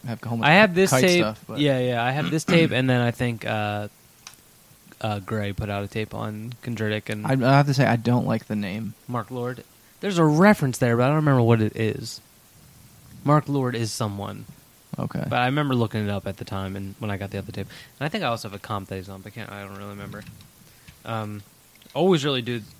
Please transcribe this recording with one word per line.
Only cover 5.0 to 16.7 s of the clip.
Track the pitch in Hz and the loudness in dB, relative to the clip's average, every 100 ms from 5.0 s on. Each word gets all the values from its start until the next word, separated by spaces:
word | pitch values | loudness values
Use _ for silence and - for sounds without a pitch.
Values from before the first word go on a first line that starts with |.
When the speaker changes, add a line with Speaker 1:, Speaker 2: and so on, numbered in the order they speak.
| 110 104 | -4 -4
Speaker 2:
Gray | 95 110 101 | -4 -4 -4
put | 95 104 | -6 -4
out | 101 | -4
a | 101 | -4
tape | 113 107 110 | -6 -6 -6
on | 110 107 113 123 | -8 -8 -12 -12
Chondritic | - 110 107 107 - | -10 -4 -2 -4 -6
and | 107 107 | -6 -2
Speaker 1:
I, | 135 120 | 2 6
I | 139 | 6
have | 143 | 6
to | 131 | 4
say, | 117 | 4
I | 117 | 2
don't | 120 123 - | 2 2 2
like | 113 - | -2 -2
the | 107 | -4
name. | 101 104 110 110 - | -4 -6 -8 -12 -8
Speaker 2:
Mark | 123 107 | -8 -6
Lord. | 127 120 127 - _ _ _ | -8 -8 -10 -16 _ _ _
There's | 202 175 | -2 4
a | 160 | 4
reference | 151 202 208 135 120 | 6 6 6 2 2
there, | 123 117 | 2 4
but | |
I | 127 | 2
don't | 156 | 2
remember | 151 131 | 4 4
what | 117 113 | 6 4
it | 107 - | 4 0
is. | 110 110 113 - _ _ _ - - - - - - - | -2 -2 -10 -14 _ _ _ -20 -20 -20 -20 -20 -20 -6
Mark | 139 151 143 | 2 2 2
Lord | 143 127 120 | 0 0 -2
is | 113 | -4
someone. | - 110 101 101 101 107 - _ _ _ - | -2 -4 -4 -8 -10 -16 -20 _ _ _ -8
Speaker 1:
Okay. | - - - | -6 -6 -2
Speaker 2:
But | 123 | 0
I | 123 | 0
remember | 143 147 123 | 0 0 0
looking | 113 110 | 0 -2
it | 104 | -2
up | 101 98 | -4 -6
at | 95 | -10
the | 95 | -8
time | 98 95 | -6 -6